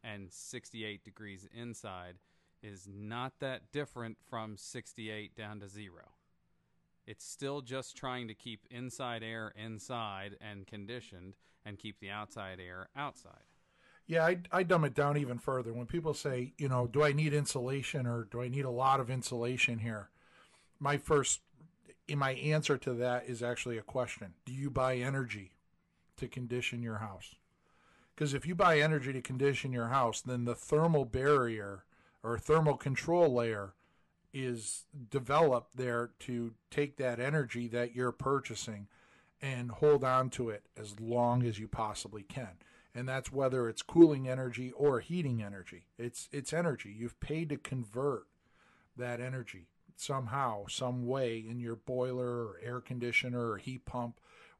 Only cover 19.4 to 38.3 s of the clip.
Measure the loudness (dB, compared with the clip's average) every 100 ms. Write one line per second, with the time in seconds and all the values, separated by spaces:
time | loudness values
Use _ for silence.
19.4 | -2 2 0 0 -4 -6 -10 _ _ _
20.4 | -20 _ _ -4 0 0 4 4 4 -2
21.4 | _ _ -20 _ -20 -20 -4 0 0 0
22.4 | 2 2 4 2 2 0 2 0 -2 -4
23.4 | -2 -2 -4 -6 -4 -2 -2 -6 -14 -14
24.4 | -10 -6 -2 2 2 2 0 -2 -2 -6
25.4 | -12 _ _ _ _ _ _ -10 -8 -8
26.4 | -4 -2 -2 -4 -4 -4 -6 -10 -16 -20
27.4 | _ _ _ _ _ _ _ -4 -2 -2
28.4 | -2 6 8 8 6 4 0 -6 -4 2
29.4 | 2 2 -2 -2 2 4 2 0 -4 -2
30.4 | -2 -2 2 4 6 4 2 2 6 6
31.4 | 4 0 -6 -10 -14 _ _ _ -4 -2
32.4 | 4 6 6 4 0 -2 4 6 8 6
33.4 | 2 0 -6 -12 _ _ _ _ _ -6
34.4 | -4 -4 -6 -8 -10 -16 -4 -4 2 6
35.4 | 6 4 0 -4 -2 0 -2 -8 -6 -4
36.4 | -4 -8 _ -2 -2 0 -2 0 0 0
37.4 | 0 -4 -2 -2 -2 0 -2 0 0